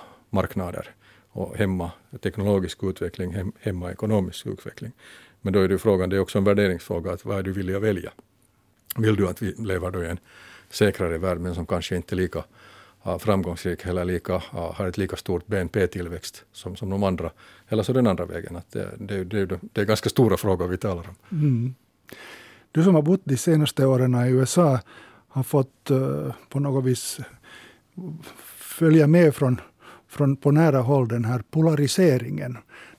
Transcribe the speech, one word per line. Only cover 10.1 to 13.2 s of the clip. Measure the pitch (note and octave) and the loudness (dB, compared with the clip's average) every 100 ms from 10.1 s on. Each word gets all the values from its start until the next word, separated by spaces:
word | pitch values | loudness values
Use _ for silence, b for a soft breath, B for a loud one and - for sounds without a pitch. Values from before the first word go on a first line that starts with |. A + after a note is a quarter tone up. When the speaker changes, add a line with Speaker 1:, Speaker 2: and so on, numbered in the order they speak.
| F2 B B B B B | -8 B B B B B
Speaker 1:
säkrare | - G#2 - F2 E2 | 2 2 2 -2 -2
värld, | F#2 F2 | -2 -2
men | F2 | -4
som | E2+ D#2+ | -6 -4
kanske | F2+ - F2+ | -4 -2 -6
inte | - | -4
är | F#2 | -4
lika, | F2+ E2 - b b b b b | -2 -4 -10 b b b b b
ja, | F#2+ | -8
framgångsrik | F2 | -2